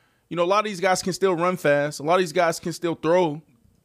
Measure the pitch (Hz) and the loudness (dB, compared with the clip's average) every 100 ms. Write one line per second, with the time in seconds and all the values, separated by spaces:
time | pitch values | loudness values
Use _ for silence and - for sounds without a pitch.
0 | _ _ - 165 175 202 214 180 190 185 | _ _ -10 -2 0 2 0 -2 0 0
1 | 196 - 190 165 180 185 147 143 147 147 | -2 0 0 2 0 0 2 2 0 -4
2 | 143 185 180 160 165 165 180 156 175 156 | 0 0 0 0 0 0 -6 -6 -6 -2
3 | 156 180 170 151 - _ _ _ | 2 2 2 -2 -12 _ _ _